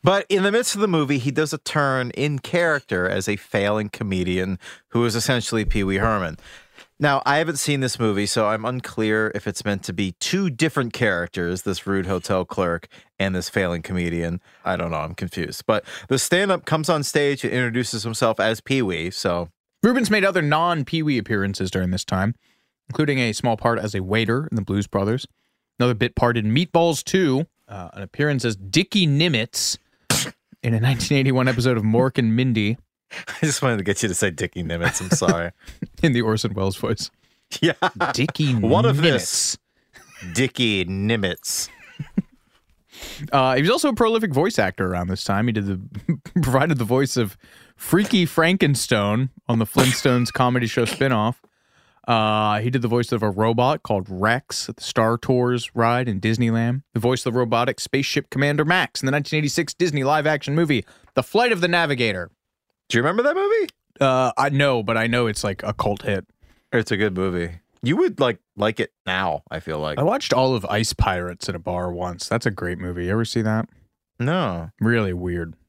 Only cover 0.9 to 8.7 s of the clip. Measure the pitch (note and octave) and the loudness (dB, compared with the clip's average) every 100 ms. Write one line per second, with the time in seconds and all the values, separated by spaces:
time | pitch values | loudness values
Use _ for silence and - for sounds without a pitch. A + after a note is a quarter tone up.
0.9 | E3 C#3 C#3+ B2 C3 D#3 D3+ - D#3 C#3 | 2 2 0 0 0 -2 -4 -4 0 2
1.9 | C3 B2 - D3 C#3+ - F3 E3+ D3 - | 0 -2 -2 -2 -2 -2 0 0 0 -2
2.9 | F#2 F#2 F#2+ F#2+ G#2 - G#2+ G2+ G#2+ G#2 | -2 0 -2 -2 -6 -4 -2 0 0 -4
3.9 | - G#2 F#2+ F2+ F2+ F#2 F#2+ - - _ | -6 -4 -2 0 -2 -2 -6 -10 -20 _
4.9 | A#2 A#2 A2+ A2 B2+ - A2+ G2+ G#2+ F#2+ | 0 0 0 0 -2 0 -2 0 0 0
5.9 | F#2+ A2+ G#2+ F2 D#2+ - - _ - - | 0 0 0 -4 -8 -18 -20 _ -20 -20
6.9 | _ D3 C3+ - C#3+ E3 C#3+ - C#3+ B2+ | _ 0 0 2 0 0 -2 -2 0 0
7.9 | - A2+ G2+ G#2 - G#2+ A2 A2+ | 0 0 0 0 0 0 0 -4